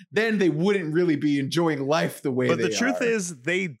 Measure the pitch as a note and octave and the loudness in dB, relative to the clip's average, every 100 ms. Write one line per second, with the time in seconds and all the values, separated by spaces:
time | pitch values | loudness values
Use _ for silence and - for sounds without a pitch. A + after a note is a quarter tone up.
0 | F#3 G3 A3+ G#3+ F3+ D3+ F#3+ G3+ D#3 D#3+ | -6 -2 0 2 2 2 2 2 0 0
1 | F3+ D3+ D3+ C#3+ C3+ C#3+ E3+ C#3+ C3+ D#3+ | 2 2 2 0 0 0 0 0 0 0
2 | D#3+ - D3 B2 B2+ E3 E3+ - B3 B3+ | -2 -4 -4 0 2 2 0 0 -2 0
3 | A#3+ A3+ F3+ C#3+ C3+ F3+ F#3 B2 | 0 -2 -4 -8 -4 -2 -4 -8